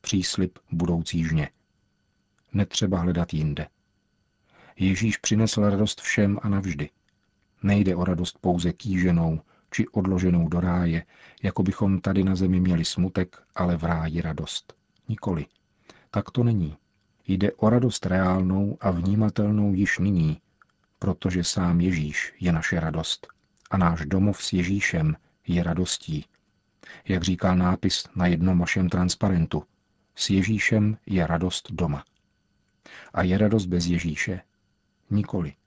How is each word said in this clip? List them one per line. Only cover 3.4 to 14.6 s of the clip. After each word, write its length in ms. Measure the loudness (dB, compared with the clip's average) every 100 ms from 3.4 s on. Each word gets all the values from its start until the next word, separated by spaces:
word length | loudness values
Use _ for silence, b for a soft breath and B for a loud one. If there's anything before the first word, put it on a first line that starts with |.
| -2 -4 -10 _ _ _ _ _ _ _ B B B -2
Ježíš 400 | 0 2 0 -2
přinesl 520 | 0 2 2 2 2
radost 320 | 2 0 -2
všem 380 | -4 0 2 0
a 80 | -2
navždy. 400 | -2 -2 -6 -8 _ _ _ _ _ _ _
Nejde 320 | 0 2 2 0
o 100 | 0
radost 320 | -2 -4 -4
pouze 320 | -2 0 0
kýženou 680 | -2 -2 0 2 2 2 -2 _ b b
či 160 | -4 -2
odloženou 600 | 0 0 2 4 2 2
do 120 | 0
ráje, 460 | 0 0 0 -2 -6 B B B
jako 200 | -6 0
bychom 380 | -2 0 0 0
tady 220 | 0 0
na 120 | 0 0
zemi 240 | 2 2
měli 260 | 2 2 0
smutek, 520 | -2 -2 -2 -6 -8 _ -4
ale 220 | -2 0
v 60 |
ráji 380 | -2 -2 -2 -4
radost. 520 | -4 -6 -8 -10